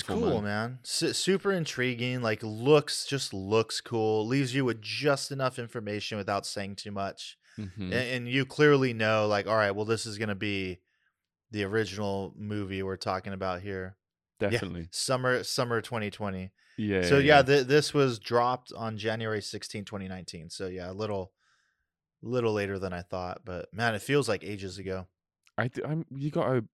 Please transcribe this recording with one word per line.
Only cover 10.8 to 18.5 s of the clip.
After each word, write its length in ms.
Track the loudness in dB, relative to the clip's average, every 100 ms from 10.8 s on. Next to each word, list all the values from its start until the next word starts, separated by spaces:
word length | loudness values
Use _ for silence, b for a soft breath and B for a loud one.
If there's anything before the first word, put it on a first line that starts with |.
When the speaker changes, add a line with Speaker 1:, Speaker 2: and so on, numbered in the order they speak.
| _ _ _ _ _ _ -8
Speaker 2:
the 100 | -4
original 680 | 0 0 0 -2 -2 -2 -4 -8
movie 460 | -6 -6 -4 -4
we're 140 | -4 -4
talking 360 | -2 -4 -4
about 280 | -6 -4 -4
here." 360 | -6 -8 -8 -12 _ _ _ -2
Yeah, 100 | 0
Speaker 1:
Definitely. 380 | 0 -2 -8 -8
Speaker 2:
summer, 540 | -6 -2 0 2 0
summer 360 | 0 -2 0 0
twenty 300 | -2 -4 -6
twenty. 400 | -4 -6 -6 -10 _ b b
Speaker 1:
Yeah, 260 | 2 4
Speaker 2:
So, 160 | 6 6
Speaker 1:
yeah, 60 |
Speaker 2:
yeah, 120 | 8 8
Speaker 1:
yeah. 60 |
Speaker 2:
th-, 240 | 8 4 6
this 260 | 4 4
was 240 | 2 2 2
dropped 540 | 0 2 2